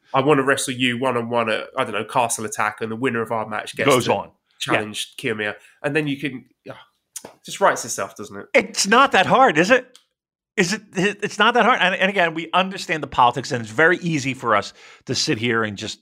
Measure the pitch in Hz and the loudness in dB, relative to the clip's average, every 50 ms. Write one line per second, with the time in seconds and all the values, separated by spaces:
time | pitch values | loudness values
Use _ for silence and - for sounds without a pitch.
0 | _ _ - 135 131 147 147 139 127 139 135 131 - 139 127 120 127 123 120 120 | _ _ -2 0 2 4 4 4 4 2 0 0 -2 -6 -2 -2 -2 0 0 -2
1 | 131 127 120 120 117 113 120 117 113 110 107 90 - - - 131 127 113 101 104 | -2 -2 -2 -2 -4 -2 -2 0 0 0 -2 -4 -6 -6 -4 -4 -4 -2 -4 -6
2 | 110 - - 135 120 117 - - 110 104 - - 107 107 - - 113 110 113 113 | -6 -2 0 0 0 0 -2 -4 -6 -6 -4 -2 -2 -2 -2 -4 -6 -8 -4 -2
3 | 127 123 117 117 113 117 117 110 107 110 107 104 - - - - 113 139 131 123 | -2 -2 -2 -2 -2 -2 -4 -4 -4 -4 -6 -8 -8 -8 -6 0 2 4 4 4
4 | 107 113 107 98 85 85 _ _ _ _ _ _ - 139 123 107 104 107 104 - | 2 0 0 -2 -2 -8 _ _ _ _ _ _ -4 -2 -2 -2 -2 -4 -8 -10
5 | - - _ - - 123 110 107 104 104 101 - _ _ _ _ - 147 139 156 | -10 -10 _ -8 -6 -6 -4 -4 -4 -6 -6 -8 _ _ _ _ -6 -2 -2 -2
6 | 151 147 135 139 151 139 123 123 123 _ _ _ _ - 127 - - _ _ _ | -2 -2 -6 -6 -6 -10 -10 -12 -16 _ _ _ _ -20 -20 -20 -20 _ _ _
7 | _ _ _ - - - - _ _ - - - 196 170 127 120 - 117 - - | _ _ _ -18 -18 -18 -20 _ _ -16 -2 2 2 2 2 0 -4 -8 -6 -6
8 | 98 95 - - 104 98 98 101 - - - 254 208 - - - - 196 226 247 | -8 -8 -8 -14 -14 -14 -14 -16 -10 0 2 2 2 2 -2 -4 0 4 4 4
9 | 277 269 - 196 - - 190 240 269 220 160 151 180 202 262 254 - - _ - | 4 4 4 2 4 4 4 6 6 6 4 4 4 4 4 2 2 -4 _ -20
10 | _ _ _ _ _ _ _ _ _ _ _ - 185 165 214 214 - _ - 190 | _ _ _ _ _ _ _ _ _ _ _ 0 0 0 -2 -6 -8 _ -4 -2
11 | 180 208 202 - - - - - 208 233 233 240 202 233 254 - 180 180 190 - | 0 0 -2 -4 -8 -6 0 2 2 4 4 4 4 4 4 4 2 2 2 2
12 | 190 190 196 196 175 165 160 165 165 - - 180 190 190 196 185 - - 165 156 | 0 0 2 2 2 2 0 -4 -6 -2 0 0 0 0 -4 -8 -6 -4 -4 -4
13 | 143 131 - 139 123 120 - 139 127 - 139 117 113 107 110 135 160 170 180 175 | -4 -2 2 4 4 4 4 0 -4 -4 -6 -6 -6 -4 0 4 4 4 4 2
14 | 180 170 160 143 123 135 127 131 131 117 107 101 98 - - - - - - _ | 0 -2 -2 -2 -2 -4 -6 -4 0 2 2 2 2 -2 -10 -18 -20 -20 -20 _
15 | _ - 127 - - 156 139 107 117 120 113 113 110 107 101 92 110 98 - - | _ -4 -4 -2 0 -2 -2 0 0 0 0 0 0 -2 -4 -8 -10 -10 -10 -12